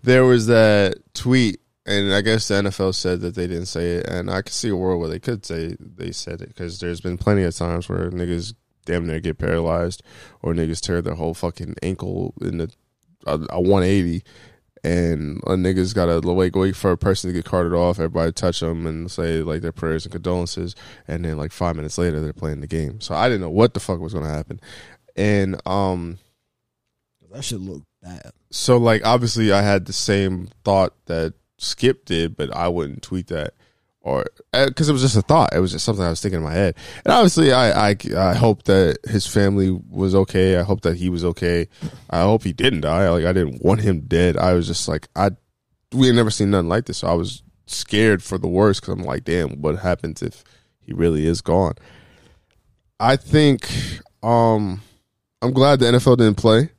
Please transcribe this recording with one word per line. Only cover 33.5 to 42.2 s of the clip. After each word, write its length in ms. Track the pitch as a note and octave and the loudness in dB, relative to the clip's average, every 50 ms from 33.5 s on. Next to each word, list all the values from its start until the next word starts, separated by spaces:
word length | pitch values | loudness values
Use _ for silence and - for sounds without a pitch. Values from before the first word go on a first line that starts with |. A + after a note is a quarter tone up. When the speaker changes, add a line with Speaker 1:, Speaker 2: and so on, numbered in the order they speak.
| _ _ _ _ _ _ _ _ _ _ | _ _ _ _ _ _ _ _ _ _
Speaker 1:
or, 260 | _ - C2+ C2 G1+ - _ _ - _ | _ -4 -4 -4 -4 -6 _ _ -14 _
uh, 160 | - B2 C#3 C3+ B2+ | 0 2 2 2 2
'cause 140 | - D#3+ D3 | 0 2 2
it 40 | |
was 100 | D3 B2+ | 2 2
just 140 | B2+ C3+ G#2 | 2 4 4
a 60 | G#2+ | 2
thought. 320 | F#2+ - D#3 D#3+ A#2 - - | 4 4 4 4 4 4 2
It 60 | E2+ | 0
was 100 | F#2 F2+ | 0 0
just 120 | E2 D#2 - | -2 -4 -4
something 200 | - A2 G2+ F#2 | -4 -2 0 0
I 60 | E2+ | -2
was 100 | E2 - | -2 -2
thinking 180 | - G#2 F#2 E2+ | -4 -4 -4 -2
in 40 | D#2+ | -4
my 80 | D2+ | -2
head. 220 | D#2+ F2+ G2+ F2+ - - - - - - - | 0 2 0 0 0 -4 -12 -18 -18 -4 0
And 80 | - | 2
obviously, 400 | - B3 A3 F3+ - D#3+ D#3+ C#3 | 4 6 6 6 6 4 4 6
I, 380 | B2+ B2+ B2+ A2 - - G#2 G#2 | 6 6 4 4 4 4 4 2
I, 60 | G#2 - - - - | 2 0 -4 -6 -2
I 180 | F2 F#2+ F#2 F2+ | 0 2 2 2
hope 300 | A#2 A#2 A#2 G#2 - _ | 4 4 2 2 2 _
that 340 | - G2 F#2+ F#2 E2 C#2 - - | 2 4 4 6 4 2 -2 -6
his 220 | - A2 G#2 - | -4 -2 -2 -2
family 440 | - - G#2+ G2+ G2 G2 G2 F#2+ F#2+ | 0 0 2 2 2 2 2 2 0
was 440 | F#2 F2 - - F2+ F#2+ F#2+ F#2+ F#2 | 0 -2 -8 -10 -6 -2 0 2 4
okay. 420 | G2 F#2+ - - F#2+ F#2 F#2+ F#2 F2+ | 2 2 2 2 2 2 4 4 2
I 60 | F2 | 2
hope 160 | F#2+ G2 - | 0 -2 0
that 140 | - E2+ E2+ | 0 -2 -2
he 120 | F2 F2+ F2+ | 0 -2 -2
was 160 | F2 E2+ E2+ | -2 -2 -2
okay. 440 | F2 E2 - F#2+ F2 E2+ E2+ E2 - _ - - - - - - - | -4 -4 -2 -2 0 0 0 -2 -4 _ -12 -12 -12 -12 -14 -12 -6
I 120 | - E2+ | -2 0